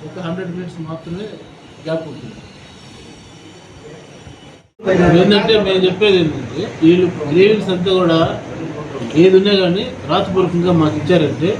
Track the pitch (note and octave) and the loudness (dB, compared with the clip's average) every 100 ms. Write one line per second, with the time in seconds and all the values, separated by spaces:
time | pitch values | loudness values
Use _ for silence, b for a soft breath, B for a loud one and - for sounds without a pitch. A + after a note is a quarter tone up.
0 | D#3 F#3 E3+ F3+ F3+ F3 F3 E3+ D#3+ D#3+ | -16 -12 -10 -8 -8 -10 -12 -12 -12 -12
1 | E3 F3 G#3+ - - - - - D#3 D#3+ | -12 -12 -12 -16 -20 -20 -20 -16 -8 -8
2 | D3+ B2+ G#2+ - - - - - - - | -8 -16 -16 -18 -20 -20 -20 -20 -20 -20
3 | - - - - - - - - D3+ - | -20 -20 -20 -20 -20 -20 -20 -20 -20 -20
4 | - - - - - - _ _ F#3+ F3+ | -20 -20 -20 -20 -20 -20 _ _ -2 2
5 | E3+ E3 G3+ G#3 G#3 A3 F#3+ F#3+ F#3 - | 4 6 6 4 4 2 2 0 0 2
6 | G#3 F#3 D#3+ C3+ A#2+ C3+ G#3 - D#3+ F3+ | 2 2 0 -4 -10 -8 -10 0 4 4
7 | F3 - D3 D#3+ G3+ G#3+ G3 F3+ F3+ F#3 | 2 -2 -2 4 4 4 0 -2 0 0
8 | F3+ E3 E3 - - - - - - - | 2 2 0 -4 -12 -12 -12 -12 -12 -10
9 | - D3+ F#3 F#3+ G3+ G3 F3+ F3+ B3 - | -4 4 6 6 4 2 2 0 -4 -10
10 | C#3 E3+ F#3+ F#3 F3 E3+ F3+ E3+ D3+ D3+ | -4 -2 -2 0 0 0 2 2 2 -2
11 | C#3 F3 D3 B2 E3+ G#3+ | 0 2 2 -2 -4 -4